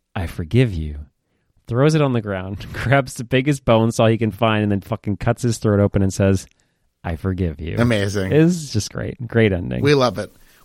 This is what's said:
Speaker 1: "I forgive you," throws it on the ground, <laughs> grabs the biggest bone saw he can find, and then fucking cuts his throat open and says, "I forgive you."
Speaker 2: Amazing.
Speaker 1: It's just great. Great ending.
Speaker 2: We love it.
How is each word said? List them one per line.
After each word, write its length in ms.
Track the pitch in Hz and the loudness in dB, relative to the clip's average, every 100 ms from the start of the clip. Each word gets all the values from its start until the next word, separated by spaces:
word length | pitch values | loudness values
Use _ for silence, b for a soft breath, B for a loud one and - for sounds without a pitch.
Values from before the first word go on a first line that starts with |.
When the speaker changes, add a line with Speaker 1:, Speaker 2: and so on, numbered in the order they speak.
| - - | -14 -10
Speaker 1:
"I 120 | 82 | -8
forgive 460 | - 80 113 127 | -8 -2 2 2
you," 260 | 87 78 73 73 _ _ _ _ _ - | -2 -6 -8 -14 _ _ _ _ _ -6
throws 280 | 117 147 156 | 0 2 2
it 60 | |
on 100 | 143 | 2
the 80 | 120 | -2
ground, 440 | 104 95 95 101 - | -4 -6 -8 -10 -12
<laughs> 40 | |
grabs 400 | - - 139 131 - | -8 0 0 0 -8
the 80 | 117 | -2
biggest 380 | 131 135 139 - | 0 0 0 2
bone 260 | 113 113 | 2 2
saw 140 | 113 113 | 2 2
he 100 | 113 | 2
can 140 | 110 | -2
find, 320 | 98 113 107 | 0 0 2
and 80 | 104 | 0
then 100 | 101 | -2
fucking 340 | - 110 - 98 | -4 -6 -4 -4
cuts 240 | - 120 | -2 -2
his 140 | 120 113 | -2 0
throat 200 | 113 101 | 2 4
open 220 | 101 - | 4 2
and 120 | 98 | 0
says, 320 | - 98 98 - _ _ _ _ _ | 2 2 2 -2 _ _ _ _ _
"I 120 | - 82 | -10 -6
forgive 420 | 98 92 90 76 | -4 -2 -4 -4
you." 140 | 80 104 | -6 0
Speaker 2:
Amazing. 540 | 120 110 101 101 95 | 0 2 0 -2 0
Speaker 1:
It's 380 | 143 165 175 147 | 4 4 2 -4
just 180 | 110 - | -4 -4
great. 340 | - 110 - 117 | -6 -10 -10 -2
Great 240 | 117 110 | 2 4
ending. 280 | 90 64 123 | 2 -2 0
Speaker 2:
We 120 | 135 147 | 2 4
love 220 | 123 98 | 2 -2
it. 140 | 98 _ b b | -8 _ b b